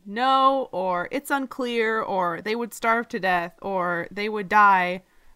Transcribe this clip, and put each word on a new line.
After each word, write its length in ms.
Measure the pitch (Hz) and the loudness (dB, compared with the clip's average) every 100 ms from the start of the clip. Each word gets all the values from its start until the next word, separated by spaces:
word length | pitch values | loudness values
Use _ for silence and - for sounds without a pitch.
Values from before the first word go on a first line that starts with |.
| 202 | -12
no, 640 | 208 262 269 269 269 254 | -2 2 4 4 2 -2
or 360 | 180 185 175 175 | -4 -2 -2 -4
it's 200 | 277 - | -6 -4
unclear, 680 | 277 262 - 247 233 220 220 | -4 -4 -6 -4 0 0 -2
or 400 | - 190 175 170 | -2 -2 -2 -4
they 140 | 185 233 | -4 -4
would 180 | 233 | -6
starve 340 | - 233 233 233 | -4 0 0 -2
to 100 | 208 | -4
death, 380 | 185 180 170 - | 0 0 -2 -8
or 460 | 196 190 175 170 175 | -6 -4 -2 -4 -6
they 180 | 190 208 | -6 -6
would 180 | 214 185 | -6 2
die 560 | 214 208 190 180 185 - _ - | 6 6 6 2 -4 -10 _ -20